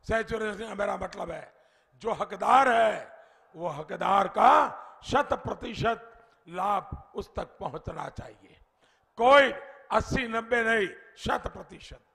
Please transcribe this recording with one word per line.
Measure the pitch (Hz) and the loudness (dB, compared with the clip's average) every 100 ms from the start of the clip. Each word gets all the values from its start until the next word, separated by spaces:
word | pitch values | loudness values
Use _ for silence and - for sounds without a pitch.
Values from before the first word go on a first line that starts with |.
| - | -2
सैचुरेशन | 226 220 226 214 196 226 | -4 -2 -6 -6 -8 -12
का | 202 | -6
मेरा | 202 196 | -4 -4
मतलब | 185 202 170 | -8 -10 -10
है | 160 - _ _ _ _ _ | -10 -14 _ _ _ _ _
जो | 220 | -6
हकदार | 185 202 196 180 247 269 | -4 -6 -4 4 6 6
है | 233 226 196 - - - _ _ 160 | 4 2 0 -10 -20 -20 _ _ -10
वो | 170 | -8
हकदार | 147 156 180 180 196 190 | -8 -10 -4 2 2 2
का | 208 226 294 285 - - - | 4 6 6 4 -4 -18 -20
शत | - - - 240 | -2 0 0 -4
प्रतिशत | - 214 - 220 226 226 - - _ _ - | -4 -10 -10 -4 -2 -2 -8 -20 _ _ -14
लाभ | 175 190 202 - - - 226 | -6 -2 -2 -4 -16 -14 -14
उस | 190 - | -10 -10
तक | - _ | -10 _
पहुंचना | 190 123 - - - | -10 -10 -12 -10 -12
चाहिए। | - - 107 _ _ _ _ _ _ _ - | -12 -16 -20 _ _ _ _ _ _ _ 2
कोई | 240 277 269 - - - - | 8 8 6 0 -12 -20 -2
अस्सी | 214 - 262 240 | -2 0 -4 -2
नब्बे | 226 226 240 | -6 -2 0
नहीं, | 226 226 185 - - - | 2 0 -2 -8 -20 -10
शत | - - - | -4 -4 -6
प्रतिशत। | 196 175 160 - - _ | -14 -18 -20 -20 -20 _